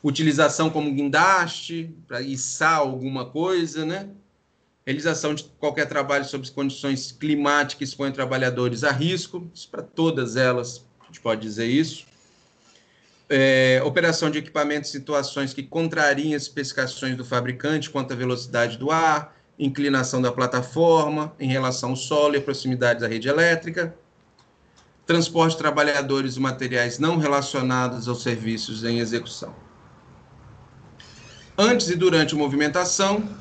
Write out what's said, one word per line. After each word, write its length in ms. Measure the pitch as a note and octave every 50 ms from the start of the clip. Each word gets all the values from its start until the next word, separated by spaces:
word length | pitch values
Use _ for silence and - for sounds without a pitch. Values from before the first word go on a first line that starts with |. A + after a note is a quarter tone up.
| -
Utilização 640 | D3+ C3+ D#3+ D#3+ D#3 C#3+ C#3+ D#3+ C#3+ - - E3 D#3+
como 240 | D#3 D#3 D3+ D3 C#3
guindaste, 1000 | C3+ C#3+ C#3+ C#3 D3+ E3+ F#3+ G3 F#3 F3 E3 - - - - E3+ E3 E3 E3 D#3+ - -
pra 140 | _ C#3 B2
içar 580 | C3 C#3 C3+ B2+ C3 - - - D#3 D#3+ E3 D#3
alguma 460 | D3 C3+ C3 C3 B2+ C3+ C3+ C3 B2
coisa, 640 | B2 B2+ D3+ E3 F#3 F#3+ F3 E3+ D#3 C#3 D#3 D#3+
né? 220 | D#3 F3 G3 G3+ G3+ - - _ _ _ _ _ _ _ _ _ _ _ _ _
Realização 500 | - C3+ C#3 D3+ E3 D#3+ D#3+ - D3+ D3+
de 100 | D3 - - _ _
qualquer 260 | - D3 C#3+ D3+ D3
trabalho 380 | C#3 C3 C#3+ C3+ C3+ C#3+ C#3+ C3+
sob 260 | - - C3+ C3 -
condições 640 | - - C#3 C3+ C3 - - C#3 C3+ B2+ - - -
climáticas 680 | - - D3+ D3+ D3 C#3+ C#3+ C#3+ D3 C#3+ C#3+ - -
que 60 | C#3+
exponham 280 | C3 - - C#3+ C#3 C3+
trabalhadores 680 | C#3 C3 B2 C3 C3 C3 B2+ B2 B2 B2 B2 A#2+ A2 C#3
a 80 | D3
risco. 580 | C3+ B2+ D3+ E3+ F#3 F3+ F3+ - - F3 F3 E3+ -
Isso 140 | - - _
pra 120 | - - -
todas 520 | - _ - E3 E3 D#3 C3+ B2+ A#2 A2
elas, 480 | B2+ C3 B2+ B2 B2 A#2 A#2+ - - - _ _ _
a 60 | -
gente 140 | - - -
pode 200 | _ A#2 A2 A2
dizer 260 | A2 A2 G#2 G#2+ A#2
isso. 400 | A#2 B2 C#3+ D#3+ D#3+ - - - _ _ _ _ _ _ _ _ _ _ _ _ _ _ _ _ _ _ _ _ _ _ _ _ _
É, 520 | C#3+ C3+ C3+ C3+ C3 C3 C3 C3 B2+ B2+ -
operação 460 | D3+ C3+ F3 E3+ E3 D#3+ - E3+ D3+
de 80 | C#3+ D3+
equipamentos 500 | D3+ - - D#3 D3 D3 D3 D3 C#3 -
em 40 | -
situações 600 | C#3+ C3+ - D3+ C#3+ C3+ C3 - C#3 C#3 C3 C3
que 100 | - C3+
contrariem 720 | - - E3 E3 D#3+ E3 E3 D3+ D3 C#3 C#3 D3 D#3 D3+
as 100 | C#3+ B2+
especificações 680 | - - D3+ C3+ C3 - - C3 B2 - - - C3 B2+
do 100 | B2+ B2
fabricante 680 | - C3+ B2 A#2+ B2 B2+ B2 - D3 D#3 D#3 D3 -
quanto 240 | - C#3+ C3 B2+ C3+
à 20 |
velocidade 600 | A#2+ B2+ B2 B2+ A#2+ - - - A#2+ A#2 A#2 A2 A2+
do 120 | B2+ C#3+
ar, 460 | D#3+ D#3+ E3 D#3+ D3+ D3 D3 - - _ _ _ _ _
inclinação 640 | D3 C#3 C3 C#3+ C#3+ C#3+ C#3 C3 B2+ B2 - B2+ B2+
da 100 | B2 A#2
plataforma 1000 | - B2+ A#2+ - B2+ B2 - - D#3 E3 E3+ E3 D#3+ D3+ D3 D3+ D3+ D3+ D#3 - -
em 100 | C#3+ C3
relação 420 | C3 C3+ C3 B2+ B2+ - - B2
ao 60 | C3
solo 400 | B2 - - D3+ D3 D3 D3 C#3+
e 20 | C#3
a 20 |
proximidade 600 | C#3 - C3+ C3+ - C3 C3 B2 B2+ A#2+ A#2 -
da 60 | A#2
rede 220 | A2 A2+ A2+ A2 C3
elétrica, 680 | C#3+ D#3 E3+ E3+ E3+ E3 E3 E3+ E3 F3+ E3+ E3 E3+ - _ _ _ _ _ _ _ _ _ _ _ _ _ _ _ _ _ _ _ _ _
transporte 480 | - E3+ E3+ E3 - - E3 E3 D#3+ D#3+
de 60 | -
trabalhadores 800 | D3+ D3+ C#3+ D3 D3 D3 C#3+ D3 C#3 C3+ C#3 C3+ C3+ C3+ B2
e 40 | C3
materiais 580 | C3+ C3+ B2+ - C3+ B2 B2+ B2 B2 B2 A#2+ B2
não 200 | C#3+ D#3+ E3 D#3+
relacionados 880 | D#3 C#3+ C#3+ C#3+ C3+ - - C#3+ C3 B2+ B2+ B2+ B2 A#2+ A#2+ B2 A2 B2
aos 140 | B2 A#2+ -
serviços 600 | C3 A#2 A2 A2 A2 A2+ G#2+ - - A2+ G#2+ A2+
em 160 | A#2 A#2 A#2+
execução. 540 | A#2 G#2+ A2+ A#2 - - - - - - - - - - - - - - - - _ - - - - _ - - - - - - - - - - - - - - - - - - - - - - - - - -
Antes 300 | G3+ A3+ B3 - - E3+
e 60 | F3+
durante 380 | D#3+ F3+ F#3 E3+ D#3+ D#3 C3+ -
a 40 | D3
movimentação, 880 | D3 C#3 C3 C#3+ D3 D3+ C#3+ F3+ F3+ - - - G3 G3 G3+ G#3+ A3 - - -